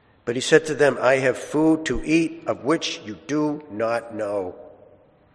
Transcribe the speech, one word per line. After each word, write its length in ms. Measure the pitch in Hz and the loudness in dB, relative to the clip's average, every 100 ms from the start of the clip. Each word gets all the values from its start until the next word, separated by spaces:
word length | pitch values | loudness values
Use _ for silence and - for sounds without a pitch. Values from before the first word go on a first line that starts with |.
| _ _ - | _ _ -6
But 80 | |
he 80 | 120 | -4
said 240 | - 156 156 | 4 4 4
to 80 | |
them, 240 | 135 143 120 | 2 2 4
"I 180 | 123 135 | 4 4
have 200 | 131 117 | 2 0
food 480 | - 147 160 160 156 | -2 2 2 2 0
to 180 | 120 | -4
eat 380 | - 160 160 - 123 | 0 0 0 -4 -6
of 160 | 98 | -4
which 360 | 113 160 - - 110 | -2 -2 -4 -10 -12
you 140 | 98 - | -14 -6
do 340 | 147 151 147 - | -2 -2 -4 -8
not 460 | 104 113 117 - 104 | -4 -2 -4 -6 -8
know." 400 | 104 101 90 - - - - - _ _ _ | -6 -4 -6 -10 -20 -20 -20 -20 _ _ _